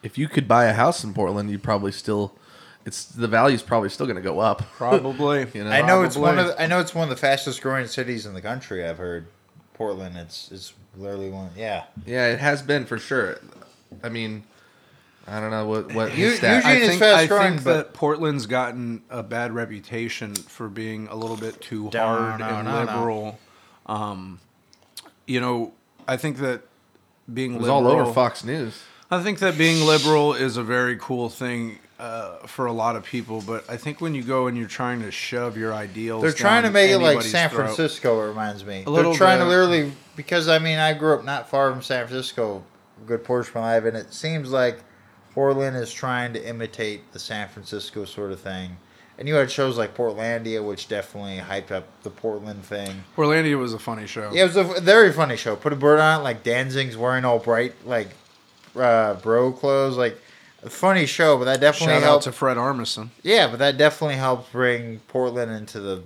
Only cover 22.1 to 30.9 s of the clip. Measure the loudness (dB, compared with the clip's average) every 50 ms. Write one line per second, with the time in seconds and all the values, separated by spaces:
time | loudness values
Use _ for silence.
22.1 | 0 0 -2 -4 -4 -6 -6 -6 -6 -6 -4 -4 -4 -4 -4 -4 -4 -4 -2 -4
23.1 | -4 -6 -8 -10 -12 -14 _ _ _ _ _ _ _ _ _ -8 -8 -6 -6 -8
24.1 | -8 -10 -14 -16 -18 -20 _ _ _ _ _ _ _ _ _ _ _ -20 _ -20
25.1 | _ _ _ -4 -4 -2 -2 -2 -2 -2 -4 -6 _ _ _ _ _ _ -6 -4
26.1 | -4 -2 -4 -6 -4 -4 -4 -4 -4 -6 -10 _ _ _ _ _ _ _ _ _
27.1 | _ _ _ -10 -6 -6 -6 -4 -4 -2 0 2 2 4 6 6 6 4 4 2
28.1 | 2 2 2 2 0 -4 -8 -6 -6 -4 -6 -8 -10 -14 -20 -20 -20 -20 -6 _
29.1 | -4 -2 -2 -4 -4 0 0 0 2 4 2 4 4 4 4 6 4 6 6 4
30.1 | 4 6 4 4 2 2 0 -2 -2 -4 -4 -2 0 0 0 0